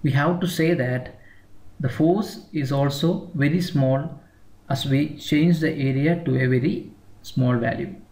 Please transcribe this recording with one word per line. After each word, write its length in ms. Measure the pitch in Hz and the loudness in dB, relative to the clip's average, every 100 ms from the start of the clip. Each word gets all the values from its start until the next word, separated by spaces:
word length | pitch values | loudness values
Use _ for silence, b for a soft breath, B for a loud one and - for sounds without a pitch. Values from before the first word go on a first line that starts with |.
we 80 | 147 | 2
have 280 | 131 151 180 | 2 2 0
to 60 | 175 | -2
say 260 | - 160 | 0 0
that 480 | 160 123 127 - b b b b - - - | 2 0 -2 -6 b b b b -20 -20 -6
the 80 | 131 | -6
force 560 | - 156 196 - - - | 2 2 2 -2 -10 -8
is 200 | 156 131 | -4 -2
also 580 | 139 139 - 160 202 - | 0 0 0 0 0 -6
very 260 | - 143 175 | 0 2 2
small 600 | - 139 131 135 156 B B B B - - | 0 0 2 0 -2 B B B B -20 -6
as 160 | 139 139 | -4 0
we 300 | 135 151 - | 0 0 -6
change 440 | - 151 165 165 | 0 4 4 4
the 100 | 156 | 0
area 540 | 139 135 131 151 170 | 0 0 2 2 0
to 100 | 135 | 0
a 120 | 131 127 | 0 2
very 420 | 127 143 - - - - - | 2 2 -2 -8 -20 -20 -20
small 340 | - - 123 123 | -6 0 2 2
value. 380 | 117 113 - - - | 0 -4 -8 -12 -20